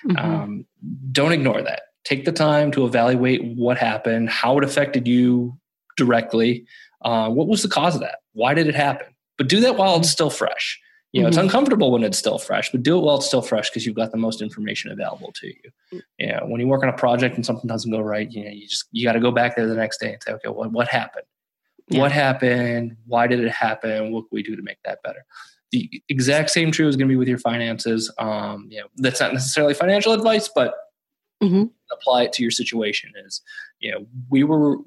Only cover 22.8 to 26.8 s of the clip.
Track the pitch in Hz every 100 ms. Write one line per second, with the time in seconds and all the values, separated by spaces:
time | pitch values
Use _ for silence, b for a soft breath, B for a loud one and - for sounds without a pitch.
22.8 | 117 113 117 117 120 123 113 - 113 110
23.8 | 113 110 110 113 110 107 107 107 101 -
24.8 | 101 - - - - B B B _ 127
25.8 | - - - 135 127 147 151 175 165 156